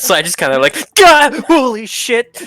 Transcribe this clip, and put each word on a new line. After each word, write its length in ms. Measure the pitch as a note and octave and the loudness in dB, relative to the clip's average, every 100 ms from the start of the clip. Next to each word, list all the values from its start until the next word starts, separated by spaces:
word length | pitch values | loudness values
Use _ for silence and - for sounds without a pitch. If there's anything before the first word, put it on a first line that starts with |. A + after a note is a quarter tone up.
So 140 | - | 0
I 80 | E3+ | -2
just 160 | E3 - | -2 -4
kinda 200 | D3 C3+ | -2 0
like, 360 | C#3 - - | 0 -2 -6
God, 400 | - F#4 D4+ D4 D#4 - | 4 6 6 2 -2 0
holy 400 | D#4+ B3+ G#3+ A3 | 0 0 -4 -10
shit! 600 | - - A#3 A#3+ - | -10 -4 -4 -4 -12